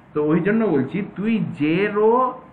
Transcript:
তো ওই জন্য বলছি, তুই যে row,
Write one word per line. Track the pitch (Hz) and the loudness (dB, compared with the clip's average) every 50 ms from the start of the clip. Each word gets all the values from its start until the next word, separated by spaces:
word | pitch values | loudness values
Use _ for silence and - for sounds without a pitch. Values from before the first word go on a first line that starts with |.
| - - - | -14 -8 -4
তো | 151 151 | -2 0
ওই | 151 160 175 | 2 2 2
জন্য | 160 202 214 226 226 | 2 2 0 0 2
বলছি, | 196 160 131 127 - - 202 196 - - | 2 0 0 0 -2 -4 -6 -6 -6 -8
তুই | 175 202 226 226 202 165 127 - - | -6 -2 -2 0 -2 -2 -4 -4 -2
যে | 143 151 165 185 202 214 208 | 0 0 0 0 0 0 0
row, | 214 214 220 240 262 262 254 - - - - | 2 2 4 4 4 2 0 -2 -6 -16 -20